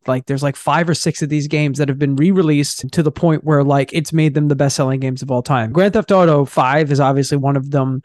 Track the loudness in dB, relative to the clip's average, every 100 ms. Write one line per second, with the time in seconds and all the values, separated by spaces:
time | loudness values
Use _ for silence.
0 | -4 -4 -2 -4 -2 -4 -2 0 0 -2
1 | -2 -4 -2 -2 -2 0 0 0 -2 0
2 | -2 2 2 2 2 2 0 -4 -6 -2
3 | -2 0 0 0 2 2 4 2 0 -4
4 | -2 0 2 2 0 2 0 0 -2 -2
5 | -4 -6 -4 -4 0 -2 0 0 2 0
6 | 2 4 4 4 2 0 2 2 2 2
7 | 2 2 0 -2 0 -2 -2 -2 -2 -2